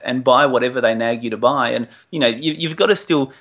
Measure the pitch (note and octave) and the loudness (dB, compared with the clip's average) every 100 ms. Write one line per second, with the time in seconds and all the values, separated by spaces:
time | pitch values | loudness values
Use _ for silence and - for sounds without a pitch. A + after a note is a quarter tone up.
0 | - B2+ C3 B2+ C#3+ B2 B2 C3 A#2 A2+ | -6 -2 2 4 4 2 0 0 0 0
1 | A#2 A#2 A#2 G#2+ B2 C#3 A#2+ A#2+ A2+ - | -2 -2 -6 -2 0 0 -2 -2 -6 -14
2 | _ E3 A#2+ A2+ D#3 D#3 E3 D#3+ G3 G3 | _ -2 0 0 -4 -4 -6 0 0 0
3 | - D3+ C3+ - | 0 0 0 -8